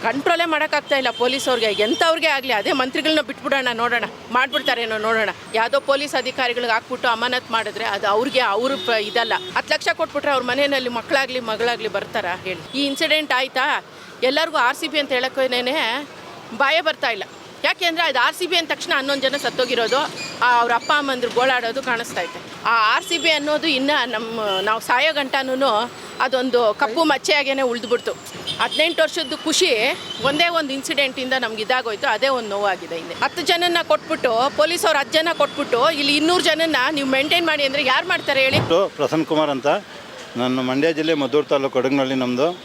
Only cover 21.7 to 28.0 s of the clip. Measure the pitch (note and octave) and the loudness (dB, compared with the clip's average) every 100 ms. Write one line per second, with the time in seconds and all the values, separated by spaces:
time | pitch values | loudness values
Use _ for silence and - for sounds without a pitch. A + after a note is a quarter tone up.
21.7 | C4 C4 A#3 A#3 G#3 E3+ F3 - - G#3 | -4 -2 -4 -4 -6 -6 -8 -14 -6 0
22.7 | A#3 G#3+ C4 F4+ E4+ E4 D4+ D4 D4+ D#4+ | 4 4 2 0 0 2 2 0 0 0
23.7 | C4 C#4 D4 B3 A3 A3+ A#3 G#3+ F#3+ G3+ | 0 2 0 0 -4 -4 -4 -2 0 0
24.7 | A3+ A3 B3 D4+ D4 C4+ C#4 C4 C4 C4+ | -2 2 2 2 0 -2 -2 -2 0 2
25.7 | G#3+ A#3+ - - - B3+ B3+ B3+ A#3+ A3+ | 2 0 -8 -16 -4 0 0 2 4 2
26.7 | G#3 C#4+ A3 D#4 C4+ - D4+ C4+ C4+ C4 | 2 0 2 2 2 2 2 2 0 0
27.7 | A#3 G#3+ A#3 | -2 -2 -2